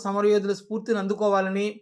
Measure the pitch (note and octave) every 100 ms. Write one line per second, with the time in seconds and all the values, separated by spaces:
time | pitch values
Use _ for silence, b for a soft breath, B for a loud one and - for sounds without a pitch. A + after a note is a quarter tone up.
0 | G3+ G3+ G#3 G#3 G3 F#3+ - A3 A3 G#3+
1 | G3 G3+ G#3+ G3 F#3+ G3 G#3 G#3+